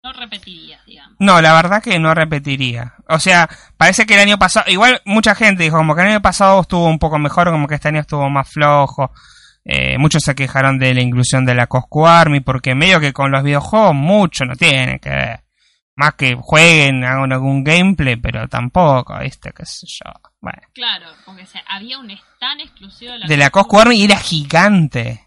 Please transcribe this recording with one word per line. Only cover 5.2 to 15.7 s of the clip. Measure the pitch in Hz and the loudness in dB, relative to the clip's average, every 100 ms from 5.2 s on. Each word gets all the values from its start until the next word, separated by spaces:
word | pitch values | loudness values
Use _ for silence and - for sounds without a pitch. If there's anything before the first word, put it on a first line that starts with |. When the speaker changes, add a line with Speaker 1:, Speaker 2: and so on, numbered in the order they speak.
| 214 | 2
Speaker 2:
gente | 202 220 190 | 2 0 0
dijo | 160 160 | 0 0
como | 156 151 | 0 2
que | |
el | 190 | 2
año | 214 | 2
pasado | 202 - 196 190 | 0 2 4 4
estuvo | 180 180 170 | 2 0 0
un | 160 | 0
poco | 160 151 | -2 -2
mejor, | 147 - 175 | -2 0 0
como | 160 143 | 0 -4
que | 147 | -4
este | 151 | -4
año | 151 | -4
estuvo | 147 147 139 | -4 -4 -2
más | 143 135 | -4 -4
flojo. | - 147 147 139 - 131 - _ _ _ _ | -2 2 2 0 -4 -8 -8 _ _ _ _
Eh, | - 69 65 92 | -6 -4 -2 0
muchos | 151 156 | 0 0
se | 143 | -4
quejaron | 135 135 135 135 135 | -6 -6 -2 -2 0
de | 131 | 0
la | 127 | 0
inclusión | 123 123 127 135 131 | 0 0 0 0 0
de | |
la | 123 120 | 0 0
Coscu | 131 - 151 160 | -4 -4 0 4
Army, | 170 160 143 | 6 4 0
porque | 135 131 131 131 | -2 -6 -4 0
medio | 175 180 | 2 2
que | 147 | 0
con | 131 139 | -2 -2
los | 135 | -2
videojuegos | 139 143 - 214 208 | 0 -2 -2 0 2
mucho | 143 147 208 180 - | 2 2 2 0 -2
no | 165 127 | -8 -2
tiene | 170 135 127 65 | 0 0 -2 -6
que | 69 | -8
ver. | 69 131 - _ _ _ | -6 -6 -10 _ _ _